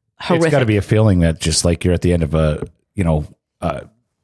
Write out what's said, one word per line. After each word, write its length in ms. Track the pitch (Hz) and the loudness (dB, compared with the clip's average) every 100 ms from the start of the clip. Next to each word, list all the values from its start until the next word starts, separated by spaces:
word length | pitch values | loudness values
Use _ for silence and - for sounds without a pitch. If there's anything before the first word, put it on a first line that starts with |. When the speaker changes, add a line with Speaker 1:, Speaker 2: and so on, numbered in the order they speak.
| _ _ | _ _
Speaker 1:
horrific 260 | - 175 165 | -2 0 2
Speaker 2:
It's 60 | |
gotta 140 | 143 120 | 2 2
be 100 | 104 | 0
a 60 | |
feeling 360 | - 107 110 90 | 2 2 4 4
that 200 | 82 78 | 2 0
just, 240 | - 78 | -4 -2
like, 200 | 87 85 | 0 0
you're 100 | 90 | 0
at 80 | 85 | 0
the 100 | 87 | 0
end 100 | 87 | 0
of 100 | 76 | 0
a, 320 | 80 78 73 - - _ | 0 0 -2 -8 -16 _
you 80 | - | -4
know, 240 | 85 78 73 - _ _ | -2 -2 -4 -14 _ _
a 280 | 85 71 - _ _ _ | -8 -8 -12 _ _ _